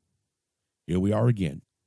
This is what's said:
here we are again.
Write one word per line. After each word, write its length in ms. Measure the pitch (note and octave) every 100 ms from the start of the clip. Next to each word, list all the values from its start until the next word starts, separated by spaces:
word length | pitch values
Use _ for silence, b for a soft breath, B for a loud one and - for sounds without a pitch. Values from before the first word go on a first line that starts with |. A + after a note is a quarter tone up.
| _ _ _ _ _ _ _ _ -
here 140 | F2+
we 140 | G2
are 140 | G#2+ B2
again. 340 | G#2+ E2 D2 - _